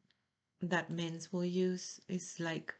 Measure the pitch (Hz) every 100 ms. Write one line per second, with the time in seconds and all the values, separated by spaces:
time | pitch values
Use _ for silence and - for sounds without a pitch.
0 | _ _ _ _ _ _ 175 175 160 165
1 | 170 165 - 180 180 180 185 180 - -
2 | - 180 175 - 165 160 -